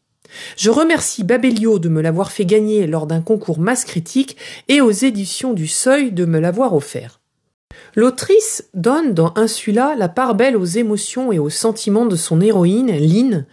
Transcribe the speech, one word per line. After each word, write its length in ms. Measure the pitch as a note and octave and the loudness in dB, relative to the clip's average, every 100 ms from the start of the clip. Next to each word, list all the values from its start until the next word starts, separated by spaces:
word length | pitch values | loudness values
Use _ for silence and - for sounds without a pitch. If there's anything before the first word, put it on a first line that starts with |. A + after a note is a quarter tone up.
| _ _ _ - - - | _ _ _ -20 -18 -4
Je 120 | G#3 | 0
remercie 540 | B3 E4 D#4+ - - | 2 2 0 -2 -4
Babelio 560 | F3+ B3 B3+ A3 A3+ G#3 | 0 2 2 2 2 2
de 100 | E3 | 2
me 120 | D#3 | 0
l'avoir 300 | D#3+ E3 G3 | 0 0 -2
fait 140 | - F3+ | -2 2
gagner 400 | G#3+ G#3+ G#3+ E3 | 2 2 0 0
lors 220 | D#3+ D3+ | -2 -2
d'un 140 | E3 | -2
concours 360 | E3 G#3+ G#3+ D#3 | 0 -2 -2 -2
Masse 280 | F#3+ B3 - | 0 -2 -4
Critique 520 | F3 E3 C4 C4+ - - - - | -6 -4 -2 -2 -6 -18 -12 0
et 120 | C#4+ | 4
aux 120 | A#3+ | 4
éditions 600 | G3 C4 G3+ F#3+ - C4 | 4 0 -2 -6 -6 -4
du 140 | G3+ D#3 | -4 -4
Seuil 440 | - B3+ C#4 C4 | -2 2 2 2
de 140 | F3 E3+ | -2 0
me 140 | D#3+ | 0
l'avoir 360 | E3+ F#3+ C4 D#3 | 0 0 0 0
offert. 440 | - A#2 A#2 _ _ _ _ _ - - - G#3+ | -2 -10 -14 _ _ _ _ _ -20 -20 -6 0
L'autrice 720 | B3 B3 - G#4 - - - F#3 | 0 0 2 2 2 -6 -10 -4
donne 400 | A3 D4 D#4 E3 | 0 2 0 2
dans 180 | E3 G#3+ | 0 2
Insula 600 | A3 - A3 G#3 C#4 C#4 | -2 -2 -2 0 0 0
la 120 | F#3 | -2
part 260 | - B3 G#3 | -2 0 2
belle 220 | C4 A3+ | 2 2
aux 80 | F3+ | 0
émotions 680 | G#3 A3+ G#3 - B3+ B3+ | -2 -2 -2 -4 -4 -2
et 80 | F3 | 0
aux 100 | D3 | -2
sentiments 560 | - A3+ A3 G#3+ G#3 A#3+ | -2 -2 -2 0 0 2
de 120 | E3+ | -2
son 240 | - D#3+ | 0 2
héroïne, 500 | G#3 G3 F3 G#3+ B3+ | 2 4 2 2 0
Lynn, 560 | D#3 D#3 G3 C4 F3 C3+ | 0 2 2 2 -2 -6